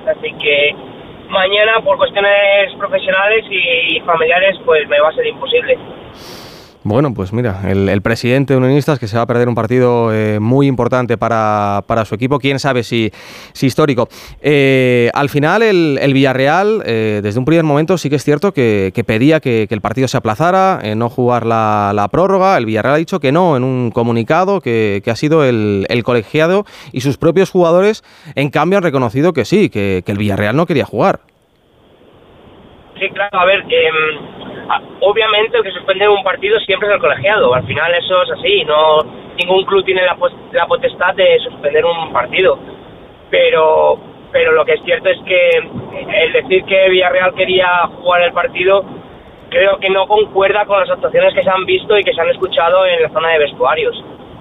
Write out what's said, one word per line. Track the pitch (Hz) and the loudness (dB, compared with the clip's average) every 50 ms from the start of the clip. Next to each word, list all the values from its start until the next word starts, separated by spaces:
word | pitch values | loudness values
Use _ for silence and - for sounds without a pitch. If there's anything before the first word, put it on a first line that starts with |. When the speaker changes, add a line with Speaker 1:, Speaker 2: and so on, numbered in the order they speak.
| - | 0
Speaker 1:
así | 208 - - - 233 - - | -4 -6 -6 -8 -10 -10 -6
que | - 151 143 143 147 147 143 - - - - - - - - - - - | -2 0 2 2 2 0 -2 -6 -12 -18 -20 -20 -20 -20 -20 -20 -12 -6
mañana, | 190 190 185 190 202 208 214 220 220 - | -2 -2 0 0 2 2 2 2 2 0
por | - 190 190 | 0 0 0
cuestiones | - 196 - 175 202 202 202 202 202 202 196 196 202 196 180 170 | 0 0 -2 0 0 2 2 2 4 4 4 2 2 2 0 -4
profesionales | 196 202 190 185 190 - 190 185 190 196 208 220 220 - - | -8 -6 -4 -4 -2 -2 0 0 0 2 2 0 0 -2 -4
y, | 196 185 175 175 170 165 170 175 170 | -4 -4 -2 -2 -2 -2 -2 -2 -4
y | 156 | -4
familiares, | - 175 170 165 160 160 170 180 190 196 185 - 156 | -2 -2 0 0 0 0 2 2 2 0 0 0 0
pues | 165 160 156 147 143 | 0 2 2 2 0
me | 147 147 | 0 2
va | 151 156 | 2 2
a | 156 | 0
ser | 165 156 | -2 -4
imposible. | 151 147 151 - - - 494 - - 508 - - - - - - - - - - - - - - - - - - - - _ - | -4 -6 -6 -4 -2 -2 -2 0 0 -2 -2 -4 -10 -18 -20 -20 -20 -20 -20 -20 -20 -18 -18 -20 -20 -20 -20 -20 -20 -20 _ -4
Speaker 2:
Bueno, | 107 107 127 151 143 107 | 0 0 0 0 0 -2
pues | 95 95 92 | -4 -6 -4
mira, | 104 117 123 113 95 95 95 95 | -4 -4 -2 -4 -4 -4 -4 -2
el, | 98 98 98 98 | 0 0 2 2
el | 95 104 | 0 0
presidente | 92 117 113 - - 120 123 135 139 - 135 | 0 -2 -2 -2 0 0 0 0 2 2 2
de | 131 | 2
Unionistas, | 127 127 135 147 135 - 151 123 | 2 2 2 2 2 0 -2 -2
que | 123 | -4
se | 101 104 | -4 -2
va | 117 | -2
a | 117 | -2
perder | 113 120 120 123 | 0 0 0 0
un | 123 117 | 0 0
partido, | 117 113 - 123 127 127 123 120 117 117 113 | 0 0 0 2 2 4 4 2 2 2 0
eh, | 110 110 110 107 107 104 | 0 0 0 0 0 0
muy | 107 113 127 139 143 | 0 2 2 2 2
importante | 139 131 117 120 117 127 127 123 110 117 | 2 2 0 0 0 0 0 0 -2 -2
para, | 107 117 113 113 110 110 107 104 104 104 101 101 101 - | -2 0 0 0 0 0 0 0 0 0 0 -2 -2 -2
para | - 117 113 107 | -2 -2 -2 -2
su | - 113 | -2 -4
equipo, | 101 120 123 143 135 | -4 -2 -2 -2 0
quién | 131 139 139 131 | 0 -2 -2 0
sabe | - 143 131 123 | -2 0 -2 -2
si, | 110 - 123 117 110 104 - - - - - - - - | -2 -2 -2 -2 -2 -2 -4 -10 -18 -20 -20 -20 -20 -20
si | - - 135 | -6 -2 -2
histórico. | 131 - - 156 147 131 117 117 - - - - - - - | 0 2 2 0 0 0 0 -2 -4 -6 -12 -20 -20 -18 -6
Eh, | - 143 151 143 135 135 135 131 127 127 123 120 120 117 - | -2 0 2 4 4 4 4 2 2 2 2 2 2 2 0
al | 135 143 135 | -2 -2 -2
final, | - 147 143 156 185 214 | 0 0 0 2 2 2
el, | 233 220 196 175 165 156 139 - | 2 2 2 2 2 2 0 0
el | - 139 | 0 2
Villarreal, | 131 135 135 131 127 131 135 139 156 180 196 208 220 202 - | 4 4 4 2 2 2 2 2 2 2 2 0 0 -2 -2
eh, | - 117 110 110 110 107 104 | -2 -2 -2 0 0 -2 -2
desde | 101 104 101 123 | -2 -2 -4 -2
un | 127 | 0
primer | 147 160 170 | 2 2 2
momento, | 160 156 143 147 160 156 185 165 | 2 2 2 2 2 0 0 -2
sí | - 139 | 0 -2
que | 143 | -2
es | 139 - | -2 0
cierto | 147 147 147 - 202 | 0 0 0 0 -2
que, | - 143 123 113 107 101 95 95 | 0 2 2 2 2 2 0 0
que | - 123 110 | -2 -4 -2
pedía | - 113 110 123 151 160 156 | -2 0 2 4 4 4 2
que, | - 135 117 110 107 98 | 2 0 0 0 0 -2
que | 113 | -4
el | 104 | -4
partido | - 104 107 127 131 123 | -4 -4 -2 -2 -2 -2
se | - | -2
aplazara, | 127 - 113 107 - 156 175 185 190 190 190 185 120 | -2 -2 -2 -2 0 0 2 2 2 2 2 0 -2
eh, | - 107 107 | -4 -4 -2
no | 110 120 117 | -2 -2 -2
jugar | - - 123 120 123 120 110 | -2 0 0 0 0 0 0
la, | 113 113 113 110 107 107 107 101 101 104 | 0 0 2 2 2 2 0 0 0 0
la | 104 101 101 | 0 -2 0
prórroga. | - 151 180 190 196 190 185 190 190 151 | 0 0 2 2 2 2 2 2 2 0
El | 120 | 0
Villarreal | 110 110 110 107 127 143 | 0 -2 0 0 0 0
ha | 156 | 0
dicho | 170 - 196 180 | -2 -2 -4 -2
que | 147 131 | 0 0
no | 135 170 185 175 147 | 2 2 2 2 2
en | 123 | 0
un | 123 131 131 127 123 117 | 0 -2 -2 -2 -2 -2
comunicado, | 101 123 117 120 117 117 113 - 160 170 190 190 202 180 | -2 -2 0 0 0 0 0 0 0 0 2 0 -2 -2
que, | - 127 117 113 110 104 98 104 - | -2 -2 0 0 0 0 -2 -2 -2
que | 117 | -4
ha | 113 | -4
sido | - - 147 156 160 143 | -2 0 0 2 2 4
el, | 131 120 110 107 104 101 98 92 - | 2 2 2 0 0 0 0 0 0
el | - 120 | -2 -2
colegiado | 104 - 120 120 104 - - 151 156 165 185 202 202 - - - - - | 0 0 0 0 -2 -2 -2 0 2 2 2 0 -2 -4 -12 -20 -20 -10
y | - 127 | -8 -4
sus | 117 143 127 | -4 -2 -2
propios | - - 165 151 180 190 - | 0 0 2 2 2 0 2
jugadores, | - 185 175 165 165 180 196 208 220 - - _ - - - 156 139 | 2 2 4 4 4 4 4 2 0 -2 -8 _ -20 -20 -20 -8 -4
en | 131 139 147 | -4 -2 0
cambio, | - 151 151 175 190 202 | 0 0 0 2 2 2
han | |
reconocido | 175 170 131 139 123 113 - 131 151 180 | 0 0 0 0 0 0 0 0 0 2
que | 165 135 107 | 2 0 0
sí, | - 170 214 196 123 | 0 2 2 2 2
que, | - 104 101 101 92 90 - | 0 -2 -2 0 -2 -2 -2
que | - | -4
el | 104 101 | -4 -2
Villarreal | 107 104 95 95 104 104 117 | -2 -2 0 0 0 0 0
no | 151 175 | 0 0
quería | 170 175 131 104 | 0 0 -2 -2
jugar. | - - 110 156 196 156 - _ _ _ _ _ _ _ _ _ _ _ _ _ _ _ _ _ _ _ _ _ - - - - - - - - - - - - - - - | -2 -2 0 0 0 0 -2 _ _ _ _ _ _ _ _ _ _ _ _ _ _ _ _ _ _ _ _ _ -20 -20 -20 -20 -20 -20 -20 -20 -20 -20 -20 -20 -20 -10 -8
Speaker 1:
Sí, | 190 190 | -8 -8
claro, | - 190 202 202 202 185 | -6 -6 -6 -4 -2 0
a | 175 | 2
ver, | 185 196 190 | 2 2 0
em, | - - 160 165 160 160 160 156 156 156 151 143 139 - - - - - - - - - | 0 -2 0 0 0 0 0 0 -2 -2 -4 -8 -12 -16 -16 -16 -16 -16 -16 -12 -6 -6
a-, | - - - - - - | -6 -6 -6 -10 -6 0
obviamente | 190 196 208 220 220 220 214 208 220 220 233 233 | 0 2 2 2 0 2 2 0 0 0 0 -2
el | 208 | -2
que | 196 | -2
suspende | 180 - - - 190 190 202 208 | -8 -6 -4 -4 0 2 2 2
un | 208 202 | 2 2
partido | - 190 175 - 190 202 220 214 | 0 -2 -4 -2 -2 0 0 0
siempre | - - 190 190 208 208 | 0 -2 -2 -2 0 0
es | 202 | 0
el | 185 | 2
colegiado, | 175 151 135 127 127 196 214 208 156 123 | 2 0 0 0 0 0 2 2 2 2
al | 123 127 - | 2 0 -2
final | - - 147 160 170 175 | -4 -4 -2 -2 0 0
eso | 170 170 - 185 180 | -2 -2 0 0 0
es | 180 165 | 0 0
así, | 156 160 165 180 202 196 156 | -4 -4 -2 0 0 0 0
no, | 151 151 151 156 156 151 151 151 - - - - - - | 0 2 2 4 4 4 2 0 -2 -8 -18 -20 -12 -8
ningún | - 175 175 185 190 190 | -6 -2 0 0 0 0
club | - 196 196 185 | 2 0 0 0
tiene | 190 185 185 180 | 0 0 0 0
la | 180 170 | -2 0
pos-, | - 175 175 170 - - - | -2 -2 -4 -4 -8 -12 -6
la | - 175 170 - | -4 -2 0 0
potestad | 254 - - - - - 175 185 190 | 0 -2 -2 -4 -4 -2 -2 -2 0
de | 190 185 175 165 160 | 2 4 4 4 2
suspender | - 160 - - - 143 147 156 156 | 0 -4 -10 -6 -4 0 0 2 0
un | 170 170 165 160 156 | 0 -2 -4 -6 -4
partido, | - 120 120 123 135 170 185 170 - - - - - - - - - - - - - - - - | -2 -4 -2 -2 -2 0 2 2 0 0 -6 -14 -20 -20 -20 -20 -20 -20 -20 -20 -20 -20 -10 -4
pero, | 196 180 175 165 160 160 160 156 156 156 151 151 147 - - - - - - - | 0 0 2 2 2 2 2 4 4 4 2 2 0 -2 -6 -12 -20 -20 -12 -4
pero | - 175 165 165 | -2 0 2 2
lo | 160 160 147 | 2 2 2
que | 156 156 | 0 -2
es | 151 - | -2 -2
cierto | 175 170 160 - 190 | -2 -4 0 0 -2
es | 180 - - | -2 -2 -4
que | 196 185 180 175 175 165 | -2 0 2 2 2 2
el | 160 151 - - - - - - - - - - 151 160 160 | 0 -2 -4 -10 -12 -12 -12 -12 -12 -10 -4 -2 -2 0 0
decir | 170 160 147 - 190 185 185 | 0 -2 0 0 0 0 0
que | - 190 190 190 190 | 0 2 2 4 4
Villarreal | 185 185 180 180 180 185 185 185 175 | 4 2 2 2 2 0 0 0 0
quería | 190 185 180 185 185 185 180 180 175 170 156 160 170 | -2 -2 0 2 2 2 2 2 0 0 -2 -6 -4
jugar | 175 175 175 175 | -2 0 2 2
el | 175 170 | 2 0
partido | 170 175 170 170 175 180 180 190 196 202 190 - - - - - - - - - - - - - | 0 -2 -4 -4 -4 -2 2 2 2 2 0 -4 -10 -18 -18 -20 -20 -20 -20 -20 -20 -20 -14 -4
creo | 165 175 190 196 196 190 | 0 2 2 2 2 0
que | 196 190 | -2 -2
no | 190 196 190 | 0 0 0
concuerda | 190 214 214 208 - - 190 190 196 202 208 208 | 2 2 2 2 0 0 0 2 2 2 0 0
con | 196 202 196 | 0 0 0
las | 180 170 | 0 0
actuaciones | 180 180 175 160 160 175 185 190 185 | -2 -2 -2 0 2 2 2 2 2
que | 196 | 2
se | 180 190 | 0 0
han | 185 185 185 | 0 0 0
visto | 180 185 185 - - 214 208 | 0 -2 -2 0 0 0 2
y | 185 | 2
que | 180 160 | 0 -2
se | 165 | 0
han | 165 170 | -2 -2
escuchado | 175 170 185 180 - 185 165 170 180 190 190 | -2 -2 -4 -2 0 0 2 2 2 2 2
en | 185 175 170 | 2 2 0
la | 160 151 | 0 0
zona | 156 156 165 165 | -2 -2 0 0
de | 165 156 | 2 2
vestuarios, | 147 139 - - 123 135 151 160 147 123 - - - - - - - - - - | 0 0 -2 -2 0 0 0 0 -2 -4 -4 -6 -12 -18 -20 -20 -20 -20 -20 -16